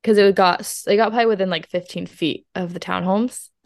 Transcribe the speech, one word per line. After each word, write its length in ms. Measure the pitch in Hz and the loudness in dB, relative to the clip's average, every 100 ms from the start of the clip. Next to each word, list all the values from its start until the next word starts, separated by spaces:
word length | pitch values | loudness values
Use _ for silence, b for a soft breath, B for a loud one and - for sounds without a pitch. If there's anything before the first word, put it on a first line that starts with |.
'cause 160 | - 208 | 4 4
it 160 | 202 | 6
got 240 | 196 185 - | 6 2 2
s-, 260 | 208 - - | -6 -10 0
it 100 | 202 | 2
got 120 | 226 | 2
probably 160 | 226 | 2
within, 240 | 226 202 190 | 0 0 -2
like, 180 | 165 - | -4 -6
fifteen 380 | 180 180 175 | -8 -8 -12
feet 400 | 175 - 160 - _ | -12 -4 -4 -4 _
of 220 | - 175 | -8 -8
the 40 | 180 | -8
townhomes, 720 | - 185 180 202 247 - - _ | -6 -4 0 0 -2 -6 -20 _